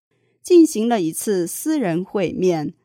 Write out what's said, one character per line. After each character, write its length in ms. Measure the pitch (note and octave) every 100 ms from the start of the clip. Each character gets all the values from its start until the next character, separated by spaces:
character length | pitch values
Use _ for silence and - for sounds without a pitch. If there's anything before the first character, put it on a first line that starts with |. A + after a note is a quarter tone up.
| _ _ _ _
进 240 | - F4+
行 240 | D#4 G#3+ A#3
了 120 | A#3
一 120 | D#3+
次 360 | E3 - F#3+ E3+
私 320 | - D4+ D#4
人 240 | G3+ E3
会 280 | F#3+ G#3 E3+
面。 420 | - F3+ D#3+ D3+ -